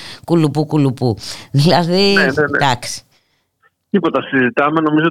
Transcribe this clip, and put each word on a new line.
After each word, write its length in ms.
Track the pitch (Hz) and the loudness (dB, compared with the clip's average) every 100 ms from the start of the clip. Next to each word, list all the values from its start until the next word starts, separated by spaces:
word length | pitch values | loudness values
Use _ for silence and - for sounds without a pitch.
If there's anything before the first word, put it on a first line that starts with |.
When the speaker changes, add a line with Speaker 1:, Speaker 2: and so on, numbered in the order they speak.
| - - | -18 -14
Speaker 1:
κουλουπού, 420 | - 170 151 139 151 | -2 0 2 0 -2
κουλουπού. 500 | 160 139 127 127 101 - - - | 0 0 0 -4 -4 -8 -16 -4
Δηλαδή, 600 | 139 160 151 170 185 202 | 2 4 2 2 2 2
Speaker 2:
Ναι, 100 | 196 | 2
ναι, 80 | 139 | 2
ναι. 100 | 135 147 143 | 0 -2 0
Speaker 1:
εντάξει. 440 | 139 120 - - _ _ _ _ _ _ _ _ _ | 0 -2 -6 -12 _ _ _ _ _ _ _ _ _
Speaker 2:
Τίποτα, 320 | 202 165 131 | -2 0 -2
συζητάμε 580 | - 135 127 131 147 160 | -2 0 0 0 0 0
νομίζω 280 | 156 151 165 | 0 2 0